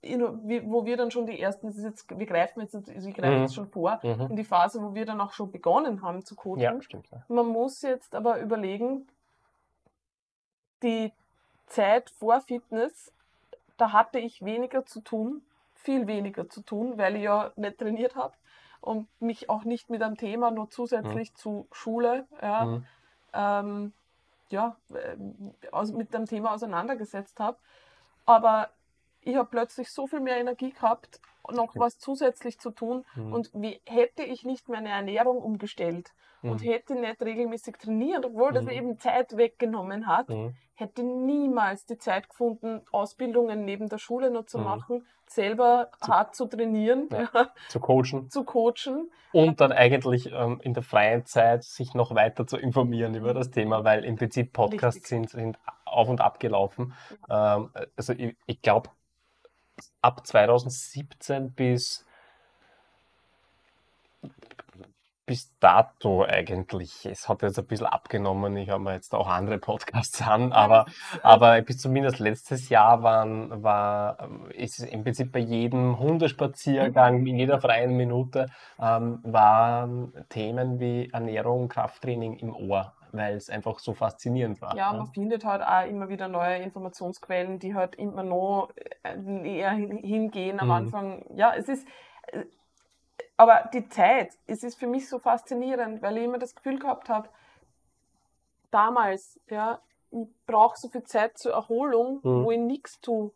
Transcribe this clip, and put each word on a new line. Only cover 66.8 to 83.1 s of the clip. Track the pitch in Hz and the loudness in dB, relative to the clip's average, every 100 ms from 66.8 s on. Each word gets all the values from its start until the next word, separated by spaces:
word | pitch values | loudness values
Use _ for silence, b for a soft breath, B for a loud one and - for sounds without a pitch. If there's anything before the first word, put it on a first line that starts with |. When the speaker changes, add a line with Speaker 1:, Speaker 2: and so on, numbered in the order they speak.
| 85 - 101 | -8 -12 -12
Speaker 2:
Es | 98 - | -12 -6
hat | 104 | -2
jetzt | 104 98 | -2 -4
ein | 101 | -6
bisschen | 107 110 | -4 -4
abgenommen. | - - 110 101 95 101 101 | -4 -4 -4 -2 -2 -2 -4
Ich | 98 | -4
hör | 98 | -4
mir | 98 | -4
jetzt | 95 - | -8 -4
auch | 107 92 | -4 0
andere | 90 98 104 | 0 0 -4
Podcasts | - 110 - 120 117 - | -4 -6 -4 -4 -4 -4
an, | 117 107 123 | 2 2 4
Speaker 1:
Ja, | 117 | 6
Speaker 2:
aber, | 107 113 110 | 8 8 6
Speaker 1:
das | - | -6
ist, | - 175 | -14 0
äh, | |
Speaker 2:
aber | - 110 117 117 | 10 12 12 10
bis | 117 127 | 4 -4
zumindest | 131 131 139 127 | 0 0 0 0
letztes | 107 110 - 131 127 | 0 -2 -6 -8 4
Jahr | 113 107 120 | 6 8 8
waren, | 117 113 110 110 110 110 | 6 4 2 -2 -6 -2
war, | 107 104 104 104 104 - 107 - 95 | 2 2 2 0 -2 -4 -10 -14 -16
ist | - 120 - | -10 -10 -10
es | 123 | -10
im | 110 | -6
Prinzip | 107 120 127 | -4 -2 -2
bei | 127 | -2
jedem | 113 117 120 127 127 117 | -2 0 0 2 2 2
Hundespaziergang, | 139 165 160 - 143 - - 135 135 123 123 123 | 2 2 2 0 -4 -4 0 2 2 6 6 6
Speaker 1:
Mhm. | 127 | 2
Speaker 2:
in | 123 | 0
jeder | 127 139 | 2 2
freien | 127 117 123 127 | 4 2 2 2
Minute, | 123 120 127 131 131 B B B | 0 0 -2 -2 -4 B B B
ähm, | 117 113 117 117 | 0 0 0 -6
waren | 117 113 107 110 117 120 123 123 123 - - | 0 6 8 8 6 2 -2 -6 -8 -12 -12
Themen | 117 107 120 127 123 | -6 -4 -2 -2 -2
wie | 123 120 123 | -2 -2 -4
Ernährung, | 120 113 110 107 123 123 | -6 -4 -4 -2 -2 -2
Krafttraining | - 117 - 127 120 113 113 | -4 -4 -4 -6 -4 -4 -8
im | 110 107 | -10 -8
Ohr, | 101 98 95 _ _ | -2 -2 -2 _ _